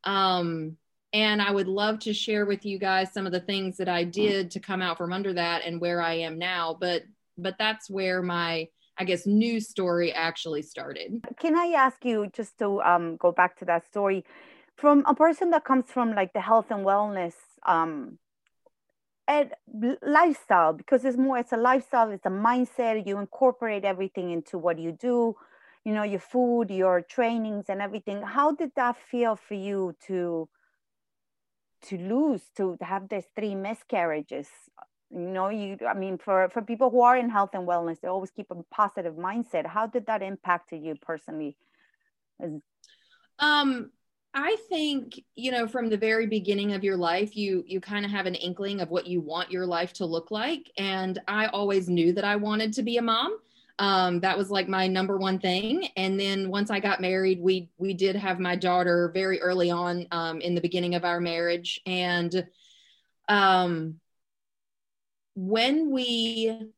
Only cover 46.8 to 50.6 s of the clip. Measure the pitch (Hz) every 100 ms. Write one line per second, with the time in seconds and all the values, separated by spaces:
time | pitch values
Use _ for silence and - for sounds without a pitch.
46.8 | 196 185 170 180 208 208 202 185 - 185
47.8 | 185 208 202 202 185 - 175 180 196 202
48.8 | 165 175 175 180 151 160 175 180 180 170
49.8 | 175 - 180 165 165 214 254 320